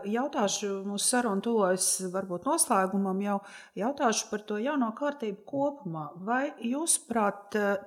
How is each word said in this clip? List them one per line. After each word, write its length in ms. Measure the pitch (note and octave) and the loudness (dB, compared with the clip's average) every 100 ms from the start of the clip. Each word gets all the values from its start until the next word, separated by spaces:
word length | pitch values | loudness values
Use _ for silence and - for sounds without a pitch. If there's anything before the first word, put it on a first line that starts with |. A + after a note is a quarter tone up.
jautāšu, 680 | G3+ A3+ C#4+ D4 G3+ - G3+ G3 | -2 -2 0 0 0 0 -2 -4
mūsu 240 | G3 G3+ - | -4 -2 2
saruna 360 | B3 A#3+ G3 | 2 2 0
tuvojas 440 | A#3 A#3 F#3 F#3 - - F#3 | 2 4 4 4 2 0 -2
varbūt 360 | F#3 F#3+ F3 - | -4 -4 -4 0
noslēgumam 720 | D#4+ - G#3 F#3+ G3+ G3 F#3 | 2 4 4 4 2 2 0
jau, 160 | G3+ G3+ - - - | 0 -2 -4 -14 -14
jautāšu 580 | - A3 C#4+ C4 A3 - | -4 -4 2 2 2 -2
par 120 | G#3 | -6
to 140 | - G#3 | -4 -2
jauno 300 | B3 D4+ A3+ | 0 0 0
kārtību 520 | A3 C#4+ C#4+ A3 G3 | 0 -2 -2 -4 -6
kopumā. 640 | - C#4 C#4+ C#4+ F#3 D#3+ D3+ E3+ | -6 0 0 -2 -6 -6 -8 -8
Vai 260 | F#3+ B3 D4 - | -2 0 0 -2
jūsuprāt, 960 | A#3 C4+ E4 - - A3+ G3+ G3+ - G#3+ | -4 -2 0 0 0 0 2 0 -4 0
eh, 200 | G3+ G3+ | 2 0